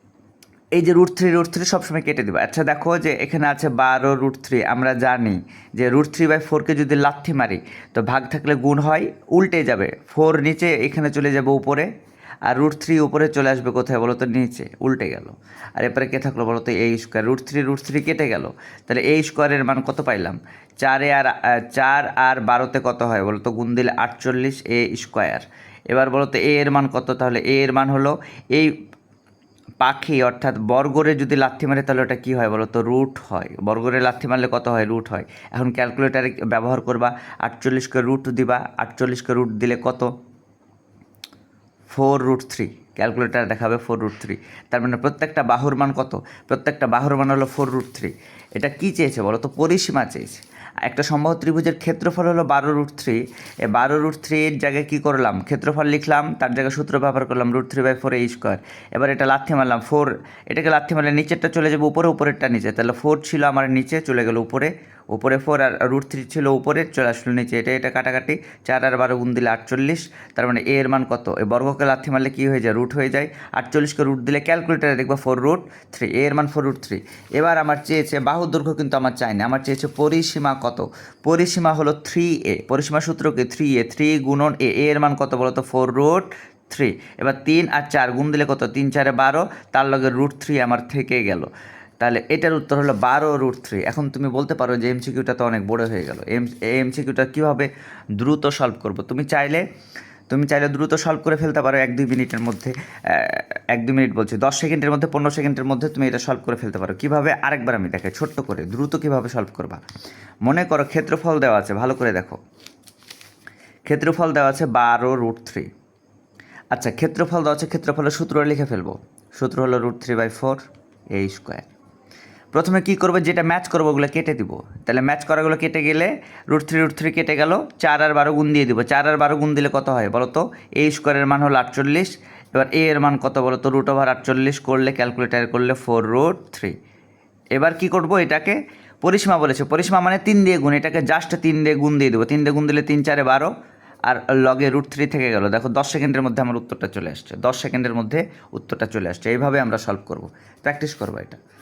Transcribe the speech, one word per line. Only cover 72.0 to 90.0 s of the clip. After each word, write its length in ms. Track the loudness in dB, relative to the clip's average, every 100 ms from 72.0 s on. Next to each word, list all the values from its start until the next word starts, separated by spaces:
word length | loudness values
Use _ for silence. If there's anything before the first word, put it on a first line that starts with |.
| 0
মারলে 180 | -2 -2
কী 180 | 0 0
হয়ে 120 | 2
যায়? 140 | 2
রুট 200 | 0 0
হয়ে 160 | -2 -2
যায়। 200 | -2 -4 -8 -10
আটচল্লিশকে 520 | -6 -2 0 0 0
রুট 160 | 0 0
দিলে 200 | -2 -2
ক্যালকুলেটারে 560 | 0 -2 0 0 2 0
দেখবা 200 | 0 -2
ফোর 240 | 0 0
রুট 200 | 2 0 -2 -20 -18
থ্রি, 160 | -8 -2
এ 180 | 0 0
এর 80 |
মান 140 | 0 -2
ফোর 160 | 0
রুট 140 | -2 -2 -6
থ্রি। 140 | -8 -8 -20 -6
এবার 260 | 0 2 2
আমার 200 | 2 -2 0
চেয়েছে, 340 | -2 0 -2
বাহুর 320 | 0 -2 0
দৈর্ঘ্য 220 | -2 -2
কিন্তু 240 | -4 -2 0
আমার 140 | 0
চায়নি, 320 | -2 -2 -2
আমার 160 | 0 -2
চেয়েছে 280 | -2 -4 -4
পরিসীমা 680 | 0 2 2 0 -2 -2 -2
কত? 280 | -4 -4 -8 -10 -20 -6
পরিসীমা 500 | 0 2 2 2 2
হলো 200 | 2 2
থ্রি 480 | 0 -2 -2 0 0 -2
এ, 180 | -4 -2
পরিসীমা 320 | -2 0 -2
সূত্র 320 | -2 -2 -2
কি? 120 | 0
থ্রি 340 | -2 0 2 2
এ, 60 |
থ্রি 360 | 0 0 2 2
গুণন 340 | 2 2 0 2
এ, 80 | 0
এ 240 | 2 2
এর 80 | 4
মান 160 | 2 0
কত 200 | -2 0
বলো 160 | 0
তো? 100 | -2
ফোর 300 | -2 0 0
রুট 320 | 2 4 2 0 -12 -20 _ -14
থ্রি। 300 | -2 -2 -2 -10 -4
এবার 160 | -2 -2 2
তিন 220 | 2 2
আর 120 | 0 0
চার 220 | 0 0
গুণ 200 | 0 0
দিলে 140 | 0 0
কত? 160 | 0
তিন 280 | -2 -2 0
চারে 200 | 2 2
বারো, 360 | 4 2 2 0 -6 -4
তার 140 | 0 2
লগে 240 | 2